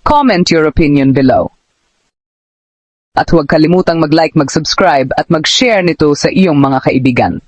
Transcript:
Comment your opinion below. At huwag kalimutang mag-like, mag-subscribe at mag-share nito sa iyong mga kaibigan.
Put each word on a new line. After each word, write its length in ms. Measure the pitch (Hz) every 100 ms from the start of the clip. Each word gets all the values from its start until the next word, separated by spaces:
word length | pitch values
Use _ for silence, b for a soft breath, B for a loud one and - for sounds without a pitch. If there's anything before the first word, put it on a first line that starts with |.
Comment 480 | - 294 269 185 180
your 160 | 165
opinion 480 | 156 - 156 143 135
below. 400 | 135 135 120 - _ _ _ _ _ _ _ _ _ _ _ _ _ _ _ _ -
At 160 | -
huwag 160 | 170 143
kalimutang 480 | 160 156 180 180 165
mag-like, 400 | 156 160 160 -
mag-subscribe 720 | 143 - 151 - 190 143 131 -
at 160 | 151
mag-share 480 | 165 156 - 254 214
nito 320 | 175 160 151
sa 160 | 147 -
iyong 320 | - 190 147
mga 240 | 139 135
kaibigan. 560 | - 131 127 123 110 -